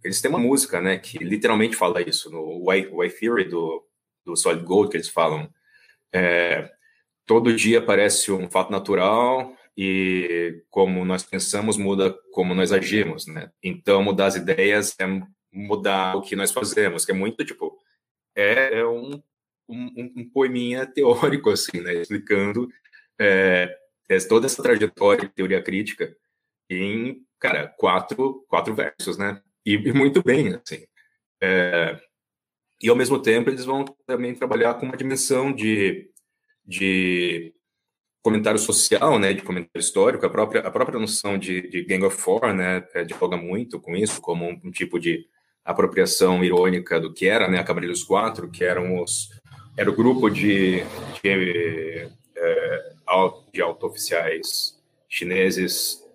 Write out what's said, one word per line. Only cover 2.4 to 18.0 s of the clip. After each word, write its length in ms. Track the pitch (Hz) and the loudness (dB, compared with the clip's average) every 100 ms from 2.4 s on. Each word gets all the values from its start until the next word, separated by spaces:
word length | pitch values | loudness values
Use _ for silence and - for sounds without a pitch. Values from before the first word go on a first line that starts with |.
| 80 82 90 | -10 -4 0
Why, 200 | 95 95 | 0 0
Why 200 | 85 87 | -4 -4
Theory 340 | - 110 117 | -2 -2 0
do, 400 | 92 85 82 80 _ _ _ _ | -2 -4 -6 -8 _ _ _ _
do 120 | - 85 | -8 -2
Solid 280 | - 85 | 0 0
Gold, 260 | 85 92 101 | 2 2 2
que 60 | 82 | 0
eles 120 | - | -4
falam, 400 | - 82 76 78 _ _ _ _ _ _ | 0 0 0 -8 _ _ _ _ _ _
é, 580 | 92 90 87 87 76 78 _ _ _ _ _ - | 0 2 2 2 0 -4 _ _ _ _ _ 2
"Todo 280 | 113 120 | 4 6
dia 260 | 113 107 117 | 2 4 4
parece 500 | 110 98 104 101 - | 4 4 4 2 0
um 180 | 95 90 | -2 0
fato 220 | 92 92 | -2 0
natural 840 | 101 - 95 95 110 123 131 127 - _ - | -2 0 2 4 4 2 0 -4 -14 _ -6
e 880 | 98 95 92 92 87 85 85 85 _ | -2 0 0 0 -2 -2 -4 -6 _
como 340 | - 95 92 | 2 2 2
nós 180 | 90 92 | -2 -4
pensamos 540 | - 98 92 104 107 101 | -4 -8 -4 -2 -2 -2
muda 360 | 98 98 95 - _ | -2 0 0 -2 _
como 220 | - 90 | -2 0
nós 180 | 90 92 | 2 2
agimos, 540 | 98 92 104 92 78 - | 2 2 0 -2 -6 -12
né? 240 | 80 85 _ | -14 -16 _
Então 400 | 92 90 - 98 | -10 -6 2 4
mudar 240 | 101 95 98 | 4 2 2
as 100 | 95 | 0
ideias 580 | 85 95 98 104 101 - | -2 2 4 2 0 -4
é 80 | 95 95 92 _ _ | -4 -4 -8 _ _
mudar 640 | 95 101 104 101 98 95 95 | -14 -4 -2 0 0 0 -2
o 60 | |
que 140 | - 98 | -4 -4
nós 160 | 98 | -2
fazemos", 520 | - 104 107 101 82 | -2 -2 0 0 0
que 80 | - | -2
é 20 | |
muito, 300 | 95 101 - | -2 -2 -4
tipo, 340 | 110 - 80 - _ _ | -8 -6 -10 -10 _ _